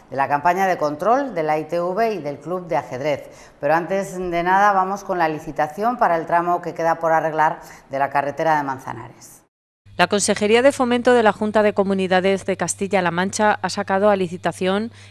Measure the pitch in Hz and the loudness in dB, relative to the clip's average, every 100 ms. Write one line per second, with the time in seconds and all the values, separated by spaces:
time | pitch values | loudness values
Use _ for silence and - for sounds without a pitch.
0 | - 131 135 143 175 180 196 180 151 147 | -8 -2 0 2 2 2 2 0 0 0
1 | 185 254 277 180 156 156 156 170 175 185 | 2 2 0 -4 -2 -2 -2 -4 -2 -2
2 | 226 202 143 143 160 185 175 156 135 127 | -2 -2 -8 -10 -8 -8 -4 -4 -4 -6
3 | 147 135 - - - - 143 160 170 196 | -4 -4 -6 -20 -20 -6 0 2 0 -4
4 | 190 180 180 170 175 190 208 196 185 196 | -4 -6 -4 -2 2 4 4 4 0 -2
5 | - 180 160 151 151 139 151 151 220 240 | -4 -2 0 -2 -8 -4 -4 -2 -2 2
6 | 208 170 156 170 175 175 175 156 165 165 | 2 2 2 0 2 -2 -2 -2 0 0
7 | 165 160 156 156 156 165 - - - 135 | 2 2 2 2 2 0 -12 -20 -6 -2
8 | 139 143 139 143 160 151 139 127 131 120 | 0 0 -2 0 2 2 0 -6 -8 -12
9 | 120 - - - _ _ _ _ - - | -14 -18 -20 -20 _ _ _ _ -10 -2
10 | 180 208 196 196 208 226 262 277 247 240 | 0 0 0 0 2 4 4 2 0 0
11 | 240 247 214 190 214 214 208 202 196 196 | 4 4 4 2 0 2 2 2 0 0
12 | 190 185 185 196 190 185 175 - 196 196 | 0 2 2 0 -2 -4 -4 -4 -2 0
13 | 180 170 190 - 214 202 180 - 202 190 | 0 0 -2 0 0 2 -2 -4 -2 2
14 | 214 202 185 175 170 165 185 196 226 - | 2 2 0 -4 -6 -2 -2 -2 -4 -10
15 | - | -16